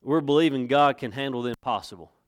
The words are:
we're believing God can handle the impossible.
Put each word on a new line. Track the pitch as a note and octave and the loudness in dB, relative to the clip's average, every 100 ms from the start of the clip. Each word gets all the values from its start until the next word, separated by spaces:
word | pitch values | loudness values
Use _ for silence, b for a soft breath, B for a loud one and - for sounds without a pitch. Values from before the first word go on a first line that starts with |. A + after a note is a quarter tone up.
we're | - D#3 | 0 -2
believing | C#3+ C#3+ D#3+ C3+ B2 | 2 4 4 0 0
God | C#3 C#3+ C3+ | 4 4 2
can | B2+ | -8
handle | G#2+ C#3 B2+ | -6 -6 -4
the | A#2+ | -6
impossible. | A#2 - A2 - F#2+ D#2+ _ | -6 -4 -6 -6 -18 -20 _